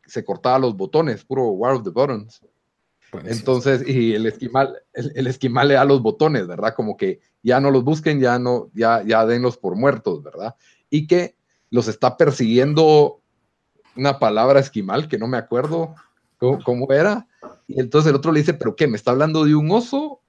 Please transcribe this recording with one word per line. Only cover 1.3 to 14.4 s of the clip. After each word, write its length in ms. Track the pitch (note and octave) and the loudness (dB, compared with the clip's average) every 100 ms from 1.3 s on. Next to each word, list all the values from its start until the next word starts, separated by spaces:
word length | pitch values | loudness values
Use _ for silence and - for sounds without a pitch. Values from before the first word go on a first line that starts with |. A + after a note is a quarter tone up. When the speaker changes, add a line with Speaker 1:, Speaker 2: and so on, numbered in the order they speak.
| C3+ A#2 | -4 -2
Speaker 1:
War 240 | F#2+ B2 C3 | -2 -2 -2
of 80 | |
the 60 | G2 | -2
Buttons. 520 | G2+ C#3+ A2 G#2+ _ _ _ _ _ _ _ _ | -2 -2 -4 -12 _ _ _ _ _ _ _ _
Speaker 2:
Buenísimo. 280 | - F#2 A2+ | -14 -10 -6
Speaker 1:
Entonces, 480 | C3+ B2+ C3+ B2+ C#3+ | -2 0 0 0 0
y 260 | C3 A2+ | 0 0
el 120 | G#2+ A2+ | 0 -4
esquimal, 480 | - A#2+ B2+ C#3 - _ | -6 -4 -2 -2 -4 _
el, 180 | B2 D3 C3+ | -10 -10 -6
el 120 | C3 | -6
esquimal 400 | B2 B2+ A#2 C#3+ | -4 -2 0 2
le 60 | C#3 | 4
da 100 | C#3+ | 4
los 160 | C#3 | 4
botones, 440 | G#2+ - D#3 C3 F2+ | 2 2 2 0 -4
¿verdad? 280 | F2 A2 - | -4 -4 -4
Como 200 | G#2+ - | -6 -4
que 220 | F#2+ F2+ _ _ | -4 -4 _ _
ya 180 | A#2 C3 | 0 2
no 120 | C#3 | 2
los 120 | C3+ | 2
busquen, 360 | B2 D#3 D#3+ C#3+ | 0 -2 -2 0
ya 180 | B2 B2 | 0 0
no, 300 | B2 B2 - | -2 -4 -4
ya, 280 | A2 A2+ A#2 | -2 0 0
ya 220 | G#2 A2 A2+ | 2 2 2
denlos 320 | A#2+ B2 - | 2 -2 -4
por 180 | F#2+ F#2+ | -6 -2
muertos, 460 | C3+ - G#2 D#2 | 0 0 -4 -6
¿verdad? 320 | D2 E2+ A2 - _ _ _ | -10 -12 -12 -14 _ _ _
Y 180 | D3+ D3+ | -4 0
que 280 | F3 F3 _ _ _ _ | 0 0 _ _ _ _
los 160 | A#2+ A2 | -2 -2
está 300 | G#2 B2 - | -2 -2 2
persiguiendo 1040 | D3 B2+ A2 A#2+ C#3+ D3+ D#3+ D3+ C#3+ - _ _ _ _ _ _ _ - | 0 2 2 2 2 4 6 6 4 0 _ _ _ _ _ _ _ -4
una 240 | C#3 C3+ | -2 0
palabra 400 | A2+ A2 | 0 2